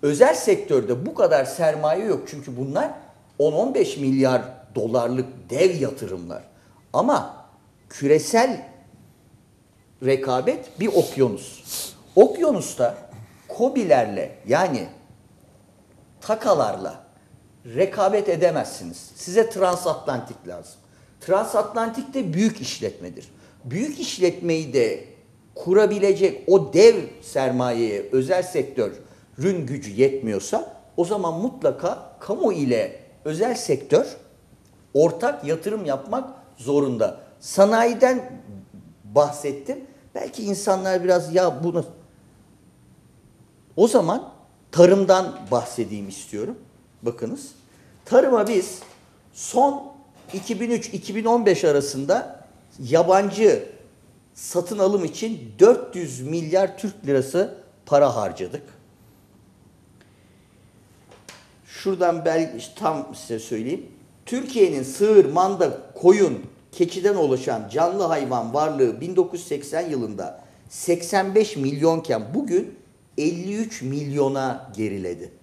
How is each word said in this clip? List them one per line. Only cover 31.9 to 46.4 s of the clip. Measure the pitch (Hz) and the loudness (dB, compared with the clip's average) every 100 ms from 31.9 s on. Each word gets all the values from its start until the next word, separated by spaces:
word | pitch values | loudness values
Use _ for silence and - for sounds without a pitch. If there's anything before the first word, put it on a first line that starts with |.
| 233 - - | -6 -12 -18
kamu | - 208 302 | -8 -2 0
ile | 170 135 117 95 - - _ 151 | 0 0 0 -2 -8 -20 _ -10
özel | 156 226 226 | -4 -2 -4
sektör | - 135 - 151 277 - - _ _ _ _ _ _ | -2 -4 2 2 2 -8 -20 _ _ _ _ _ _
ortak | 135 165 160 - - 147 | 2 2 2 -4 -4 -6
yatırım | 160 208 214 170 | -6 -4 -6 -4
yapmak | 135 - 262 262 - - _ | -6 -4 -6 -6 -16 -20 _
zorunda. | 117 143 139 120 - - - - | -2 0 0 0 -2 -4 -20 -20
Sanayiden | - - 202 226 233 240 254 254 - - - - - - - - | -8 4 4 6 2 4 2 2 -4 -16 -18 -20 -20 -20 -20 -20
bahsettim. | 104 113 147 - 147 139 - 285 - - _ - | 0 2 2 0 -8 -8 -8 -10 -12 -20 _ -12
Belki | - - | -10 -8
insanlar | 202 185 202 190 190 185 | -6 -4 0 0 0 0
biraz | 180 180 156 175 | 2 2 2 2
"Ya | 180 135 | 2 0
bunu." | 170 170 - - - _ _ _ _ _ _ _ _ _ _ _ _ _ _ _ _ - | -2 -2 -4 -12 -20 _ _ _ _ _ _ _ _ _ _ _ _ _ _ _ _ 2
O | 220 | 4
zaman | 247 165 226 - - _ _ _ | 4 2 -4 -6 -20 _ _ _
tarımdan | 160 175 196 190 185 185 - - | 8 8 8 6 4 2 -8 -2
bahsedeyim | 120 - - 101 104 98 | -2 -2 -6 -6 -6 -10
istiyorum. | 95 - 104 | -14 -12 -8